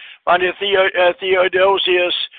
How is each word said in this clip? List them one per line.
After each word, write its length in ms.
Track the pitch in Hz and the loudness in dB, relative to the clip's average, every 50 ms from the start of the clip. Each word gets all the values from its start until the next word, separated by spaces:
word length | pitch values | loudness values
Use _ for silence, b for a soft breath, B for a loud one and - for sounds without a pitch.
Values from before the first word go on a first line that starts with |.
| B B B B B | B B B B B
wenn 160 | - 170 180 | 0 0 0
der 160 | 180 180 165 - | 0 -2 -4 -4
Theo-, 300 | 196 202 196 190 190 190 - | -4 -2 0 0 0 0 0
äh, 200 | 180 180 175 175 | 2 2 0 0
Theodosius, 1000 | - 190 190 185 185 185 185 180 185 185 196 196 185 - 180 180 180 180 175 - - - - B | -2 -2 0 0 2 0 0 2 2 2 2 2 0 0 0 0 0 0 -2 -4 -6 -8 -10 B